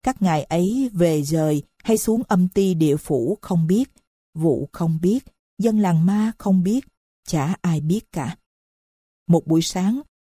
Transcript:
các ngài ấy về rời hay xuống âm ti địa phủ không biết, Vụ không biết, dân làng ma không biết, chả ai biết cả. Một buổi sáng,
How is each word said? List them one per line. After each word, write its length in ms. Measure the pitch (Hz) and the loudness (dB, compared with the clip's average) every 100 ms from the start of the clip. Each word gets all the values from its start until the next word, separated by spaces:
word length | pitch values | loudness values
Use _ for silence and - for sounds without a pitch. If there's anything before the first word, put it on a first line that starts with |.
các 200 | 254 262 | -6 -2
ngài 220 | 185 156 | 0 0
ấy 460 | - 165 185 247 262 | -2 -2 0 -2 -4
về 300 | 196 170 156 | 0 2 2
rời 400 | 143 160 156 151 - _ | 0 0 0 -2 -4 _
hay 140 | - 220 | -2 0
xuống 240 | - 226 - | 0 -2 0
âm 200 | 190 185 | 0 2
ti 260 | 202 196 | 2 0
địa 220 | 170 156 151 | 2 2 0
phủ 420 | - 139 120 214 | -2 -2 -2 -4
không 260 | - 175 160 | -2 -2 2
biết, 240 | 202 269 _ _ _ _ | 0 0 _ _ _ _
Vụ 340 | 156 160 135 143 | -4 0 0 -4
không 260 | - 165 160 | -4 -4 0
biết, 220 | 175 247 - _ _ - | 0 -2 -4 _ _ -2
dân 200 | 220 214 | 0 2
làng 280 | 190 160 175 | 2 2 2
ma 260 | 208 220 - | 2 -2 -4
không 240 | 202 190 | 0 0
biết, 220 | 180 247 - _ _ _ - | 2 -2 -4 _ _ _ -6
chả 280 | 160 139 190 | -4 -2 -4
ai 200 | 175 156 | -2 -2
biết 320 | 151 202 - | -2 -4 -4
cả. 240 | 170 135 - _ _ _ _ _ _ _ _ - | -10 -8 -10 _ _ _ _ _ _ _ _ 0
Một 180 | 165 156 | 0 2
buổi 160 | 160 | 0
sáng, 380 | 170 185 190 262 - _ | 0 -2 -2 -2 -6 _